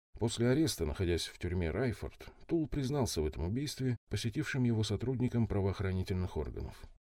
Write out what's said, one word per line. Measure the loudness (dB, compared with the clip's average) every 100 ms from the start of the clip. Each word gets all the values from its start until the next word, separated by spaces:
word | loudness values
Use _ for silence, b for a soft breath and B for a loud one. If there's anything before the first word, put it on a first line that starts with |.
| _ -4
После | -2 2 4
ареста, | 4 4 2
находясь | -2 0 2 2 0
в | -6
тюрьме | -2 0 0
Райфорд, | 2 0 -2 -6 -10 -18 -14 -2
Тул | 0 0
признался | -2 0 0 0 0
в | -2
этом | 0
убийстве | -2 -2 -2 -2 -2 -2 -2
посетившим | -4 -2 -2 -2 2
его | 2 4
сотрудникам | 2 0 0 0 2 2 2
правоохранительных | 2 2 2 0 0 0 0 0 -2
органов. | -4 -4 -8 -10 -16 -20